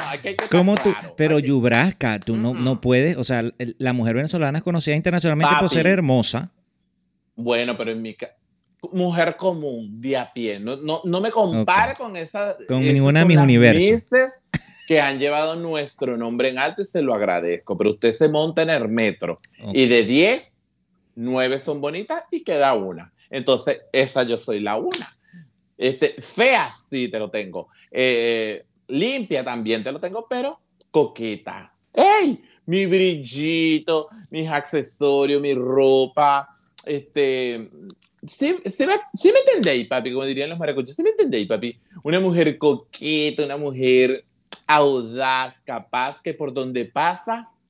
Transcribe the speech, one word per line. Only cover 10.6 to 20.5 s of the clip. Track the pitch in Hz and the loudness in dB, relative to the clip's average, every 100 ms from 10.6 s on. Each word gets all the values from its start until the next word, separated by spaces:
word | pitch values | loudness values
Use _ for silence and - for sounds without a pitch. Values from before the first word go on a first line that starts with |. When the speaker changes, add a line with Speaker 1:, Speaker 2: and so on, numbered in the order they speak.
Speaker 1:
No, | 107 135 | -8 -8
no, | 151 160 | -6 -6
no | 180 180 | -2 -2
me | 220 | -2
compare | 226 190 113 - 185 - | 0 0 2 2 4 2
Speaker 2:
Ok. | - | -2
Speaker 1:
con | 240 180 | -10 -10
esa, | 160 208 202 - - | -10 -6 -6 -6 -4
Speaker 2:
Con | 131 | -2
Speaker 1:
esas | 135 | 2
Speaker 2:
ninguna | 139 139 151 | 4 4 4
Speaker 1:
son | 175 | 6
Speaker 2:
Miss | 156 | 6
Speaker 1:
las | |
Speaker 2:
Universo. | 139 120 120 156 | 6 8 8 6
Speaker 1:
misses | 190 226 - 254 262 - - - - - - | 4 2 2 2 2 -4 -10 -10 -10 -16 0
que | 156 | 2
han | 139 135 | 2 0
llevado | 143 147 156 165 | 0 0 -2 -4
nuestro | 170 156 143 - 127 117 | -4 -6 -6 -6 -4 -4
nombre | 117 120 131 | -4 0 -2
en | 127 | 0
alto | 147 175 | -4 -4
y | |
se | 196 175 | -6 -2
lo | 139 | 0
agradezco. | 110 101 87 85 87 - 90 | 0 0 0 -2 -4 -6 0
Pero | 104 | 0
usted | 104 117 | 2 0
se | 110 156 | 2 2
monta | 151 160 165 | 2 0 0
en | 160 | 0
el | 151 110 | 0 0
metro | 113 107 87 85 82 _ _ | 0 0 -2 -6 -8 _ _
Speaker 2:
Ok. | 113 | -4
Speaker 1:
y | 127 127 | 2 4
de | 120 | 4
diez, | 107 131 190 262 - | 4 4 2 2 -6